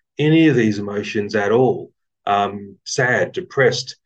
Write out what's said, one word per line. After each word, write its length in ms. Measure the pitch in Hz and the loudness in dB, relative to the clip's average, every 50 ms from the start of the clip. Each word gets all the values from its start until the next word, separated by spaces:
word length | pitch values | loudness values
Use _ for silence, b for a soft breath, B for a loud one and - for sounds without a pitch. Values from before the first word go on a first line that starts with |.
| b b _ - | b b _ -2
any 300 | 147 151 160 165 160 156 | 0 2 4 6 6 6
of 80 | 131 | 4
these 240 | 120 113 110 101 101 | 4 2 2 0 -2
emotions 560 | 101 101 104 104 104 - - 107 101 101 110 | -6 -6 -6 -6 -6 -6 -6 -6 -6 -2 -2
at 160 | 104 101 101 110 | -2 0 2 2
all, 400 | 123 131 120 92 85 87 - _ _ _ _ _ _ - | 2 4 2 0 -2 -6 -16 _ _ _ _ _ _ -4
um, 500 | 101 101 101 101 98 101 101 101 98 98 _ - | -2 0 0 0 -2 -4 -8 -14 -16 -18 _ -14
sad, 480 | - - - 127 127 120 101 87 - - | -8 -2 -2 0 0 2 0 -2 -2 -4
depressed, 640 | - - - - 139 131 113 - - - - - _ _ | -10 -12 -8 -2 0 2 2 2 0 -6 -10 -14 _ _